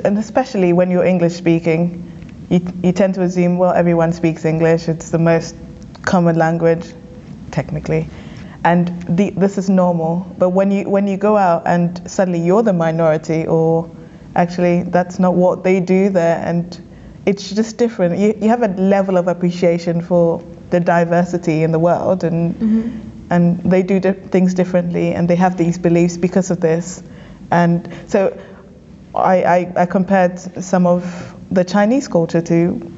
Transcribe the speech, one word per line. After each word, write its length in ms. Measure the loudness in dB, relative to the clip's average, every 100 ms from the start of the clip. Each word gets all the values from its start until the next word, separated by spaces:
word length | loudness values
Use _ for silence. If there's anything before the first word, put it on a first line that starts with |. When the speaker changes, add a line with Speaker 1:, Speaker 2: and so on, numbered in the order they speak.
Speaker 1:
and 140 | 0 0
especially 560 | 0 -2 -2 0 2
when 180 | 4 2
you're 140 | 2 2
English 300 | 2 2 0
speaking, 680 | 0 2 2 0 0 -4 -14 -16 -18 -18 -2
you, 100 | -2 0 -2
you 80 | -2
tend 240 | 2 0 2
to 60 |
assume, 360 | -2 0 0 2
well, 140 | 2
everyone 400 | 4 2 2 2
speaks 320 | 0 -2 0
English, 460 | -2 0 2 2 0
it's 200 | -6 -4
the 100 | 0
most 360 | 2 2 -2 -12 -18 -18 -18 -10
common 320 | -2 2 2 2
language, 500 | 0 2 2 0 -4 -16 -20 -20 -18 -18 -8
technically, 580 | -6 -4 -8 -4 -4 -4 -12 -18 -16 -18 -4 2
and 240 | 2 2 -4 -2
the, 220 | 0 0
this 280 | 0 0 0
is 120 | 0
normal. 580 | 2 2 0 -2 -4 -6 -2
But 120 | 0
when 200 | 2 2
you, 180 | 0 0
when 180 | 0 0
you 80 | 0
go 220 | 2 2
out 260 | 2 2 0
and 460 | 0 0 -2 -8
suddenly 300 | -2 0 0
you're 200 | 2 2
the 100 | 2
minority, 720 | 2 0 2 2 0 0 -2 0
or 420 | 2 2 0 -2 -12 -20 -20 -6 0
actually 480 | 0 0 0 0
that's 340 | 0 -2 -2 0
not 160 | 2
what 300 | 4 2 2
they 160 | 0 0
do 300 | 2 2 2
there, 320 | 2 0 0 -2
and 320 | -4 -4 -10 -18 -20 -20 -6 -4
it's 240 | -2 -4
just 260 | -4 -4 0
different. 400 | -2 0 -2 2
You, 180 | 0 0
you 80 | 0
have 140 | 2
a 40 | 0
level 480 | 0 2 2 2 0
of 120 | 0
appreciation 720 | 0 -2 0 0 0 -2 -4
for 420 | 0 2 2 0 -8 -18 -2
the 120 | 0
diversity 800 | 2 2 2 2 0 -2 -2 0
in 80 | 0
the 80 | 2
world, 460 | 2 2 0 0 0
and 280 | -2 -2 -2
Speaker 2:
Mm-hmm. 340 | 0 0 -2 -8 -14 -16 -2
Speaker 1:
and 280 | 2 2 2 2
they 120 | 2
do 180 | 2 0
di-, 100 | 0
things 420 | -2 -2 2 2
differently, 600 | 2 0 0 0 -2 -2
and 160 | 0 0
they 80 | 2
have 180 | 2 2
these 220 | -2 0
beliefs 400 | 2 4 2 0
because 340 | 0 0 0
of 80 | -2
this. 420 | 0 -2 -4 -12 -18 -20 -20 -20 -2
And 360 | 2 2 2 -2 -14 -2
so 300 | 0 0 -2 -16 -20 -20 -20 -20 -20 -8 0
I, 280 | 2 4
I, 300 | 4 2 0 -2
I 80 | 0
compared 520 | 0 2 2 2 0 -12 -12
some 240 | -2 2 4
of 480 | 2 -2 -10 -14 -16 -4
the 120 | -2
Chinese 460 | 0 2 2 2 0
culture 320 | 0 0 -2
to 500 | 2 2 2 -2 -8